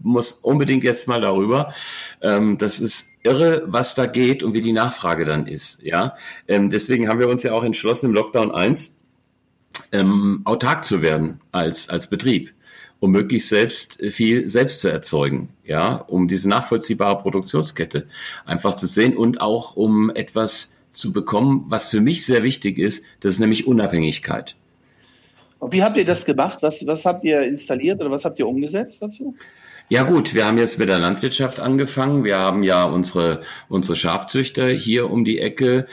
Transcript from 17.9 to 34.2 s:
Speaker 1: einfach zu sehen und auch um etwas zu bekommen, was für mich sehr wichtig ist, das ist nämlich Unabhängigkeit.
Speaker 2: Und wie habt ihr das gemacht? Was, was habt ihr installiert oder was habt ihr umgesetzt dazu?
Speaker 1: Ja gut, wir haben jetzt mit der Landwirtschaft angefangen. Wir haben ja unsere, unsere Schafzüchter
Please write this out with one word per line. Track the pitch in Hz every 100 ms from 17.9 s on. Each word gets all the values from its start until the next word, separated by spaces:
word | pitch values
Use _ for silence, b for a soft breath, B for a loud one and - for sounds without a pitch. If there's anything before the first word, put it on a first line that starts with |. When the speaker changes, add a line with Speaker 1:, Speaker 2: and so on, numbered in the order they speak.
| - - B B B -
Speaker 1:
einfach | 90 104 98
zu | 92
sehen | - 120 131
und | 117 127
auch | 107 117 -
um | - 110 107 110
etwas | 113 104 110 113 - - b b
zu | - -
bekommen, | 98 - 104 135 135 -
was | 110 -
für | 107
mich | 120 170 -
sehr | 120
wichtig | 120 131 101 90
ist, | 98 107 B B
das | 101
ist | 95
nämlich | 110 110 -
Unabhängigkeit. | 120 101 85 80 76 - - - - _ _ b b b b b b b b
Speaker 2:
Und | 123
wie | 185
habt | 208 208
ihr |
das | 170 170 -
gemacht? | 135 170 -
Was, | 151 151 135
was | 156 185
habt | 175
ihr | 156 147
installiert | 127 143 - 131 147 196
oder | 147
was | 139 160
habt | -
ihr | 117
umgesetzt | 131 147 190 240 -
dazu? | 208 208 269 B B B B B B
Speaker 1:
Ja | 120
gut, | 135 170 -
wir | 113 107
haben | 117
jetzt | 117 -
mit | 101
der | 92
Landwirtschaft | 87 95 131 - 131 -
angefangen. | 123 135 135 139 135 143
Wir | 107 98
haben | 95 95
ja | 95 90
unsere, | 87 85 90 90 82 78 B B B
unsere | 98 92 85
Schafzüchter | 85 82